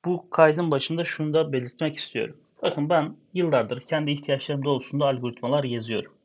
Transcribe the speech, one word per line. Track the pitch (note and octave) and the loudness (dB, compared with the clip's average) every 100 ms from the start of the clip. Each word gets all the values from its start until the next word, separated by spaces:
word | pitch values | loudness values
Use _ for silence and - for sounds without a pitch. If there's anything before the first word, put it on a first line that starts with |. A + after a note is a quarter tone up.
| F3 | -2
bu | F3 - | -4 -2
kaydın | - D#3+ D3+ E3+ | 6 6 6 0
başında | C#3 - E3 E3+ | 0 0 -4 -4
şunu | - D3+ | -2 0
da | D#3 D3+ | 2 2
belirtmek | C3 B2 - D#3 D3 | -2 -4 -4 -4 -4
istiyorum. | - A#2 A2 - _ _ | -8 -6 -6 -8 _ _
Bakın | F3 - D3+ | -2 -2 2
ben | E3+ D3+ - _ | 2 0 -8 _
yıllardır | F3+ E3+ C3+ G#2+ B2 | -2 2 2 2 -6
kendi | - D#3 D3 | -4 -2 0
ihtiyaçlarım | C#3+ - C3+ - C#3+ C#3 | -4 -2 -2 -2 -4 0
doğrultusunda | C3+ C3 C#3 C#3+ | -2 -2 0 2
algoritmalar | B2+ B2 A#2+ B2 D3 | 2 -4 -4 -2 0
yazıyorum. | C3 A#2+ A2+ G#2+ - _ | 0 -6 -4 -6 -6 _